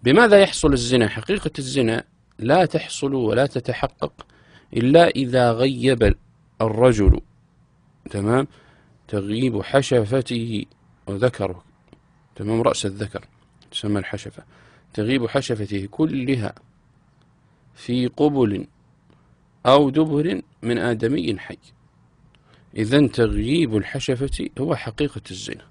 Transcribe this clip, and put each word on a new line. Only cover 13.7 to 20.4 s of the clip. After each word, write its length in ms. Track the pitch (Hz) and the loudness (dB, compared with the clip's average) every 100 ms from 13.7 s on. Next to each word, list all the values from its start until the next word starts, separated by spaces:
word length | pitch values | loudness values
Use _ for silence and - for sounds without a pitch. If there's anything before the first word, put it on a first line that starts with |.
تسمى 280 | - 104 104 | -10 -4 -4
الحشفة، 440 | 95 104 - - - _ _ _ _ | -6 -10 -12 -18 -20 _ _ _ _
تغيب 320 | - 107 135 117 | -6 -2 0 0
حشفته 640 | 139 131 113 101 101 98 | -2 -2 -6 -4 -6 -8
كلها 640 | - 160 139 127 131 101 - _ _ _ _ _ _ _ _ _ _ _ | -4 -2 -2 -4 -4 -4 -10 _ _ _ _ _ _ _ _ _ _ _
في 320 | _ - 123 123 | _ -6 -4 -4
قبل 600 | - 147 143 117 98 - _ _ _ _ _ _ _ _ _ 123 | 0 0 2 0 0 -8 _ _ _ _ _ _ _ _ _ 4
أو 240 | 139 143 | 4 4
دبر 520 | 139 160 143 160 202 | 2 0 0 -2 -4